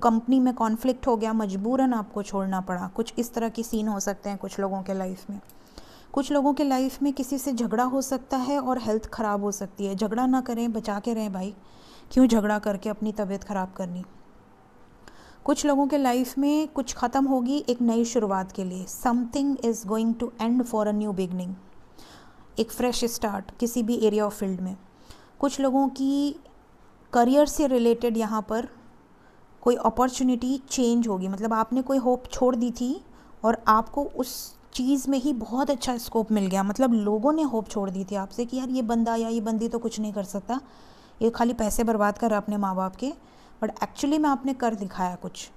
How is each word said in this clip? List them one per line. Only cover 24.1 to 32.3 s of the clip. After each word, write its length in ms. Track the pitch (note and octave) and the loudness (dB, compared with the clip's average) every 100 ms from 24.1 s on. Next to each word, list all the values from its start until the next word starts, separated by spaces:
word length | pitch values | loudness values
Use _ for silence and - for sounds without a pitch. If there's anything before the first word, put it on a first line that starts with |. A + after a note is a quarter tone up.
| G#3 | 4
of 100 | G#3 | 0
field 280 | G#3 G3 F3+ | -2 -4 -2
में। 180 | F#3 F#3+ - - - - - - | -6 -8 -14 -20 -20 -20 -20 -2
कुछ 200 | C#4 C#4 | -2 0
लोगों 280 | C4+ C4 C4+ | 2 2 2
की 480 | C4+ C4+ C#4 C#4+ - - - - - - - - | 0 0 2 0 -4 -14 -20 -20 -20 -20 -20 0
करियर 320 | A#3+ A#3+ C#4 D4 | 4 6 6 4
से 220 | - C#4+ | 4 2
रिलेटेड 500 | B3+ A#3 A#3 A#3+ A3+ | 4 4 2 0 0
यहाँ 240 | G#3+ A3 | 0 -2
पर 260 | G#3 A3 C4 - - - - - - - - - | -2 -4 -4 -10 -20 -20 -20 -20 -20 -20 -20 0
कोई 140 | A#3+ B3 | 2 4
अपॉर्चुनिटी 840 | A3+ A3+ B3+ B3+ B3+ A#3+ B3+ C4+ - | 2 2 2 2 2 2 0 -2 -2
चेंज 380 | - A#3+ A#3+ A#3 | 0 4 4 2
होगी, 200 | F#3 F#3 | 0 -2
मतलब 260 | F#3+ A3 | -2 0
आपने 280 | A3 A3 B3 | 0 0 0
कोई 160 | B3+ C4+ | 2 2
होप 260 | B3 B3 - | 2 0 -2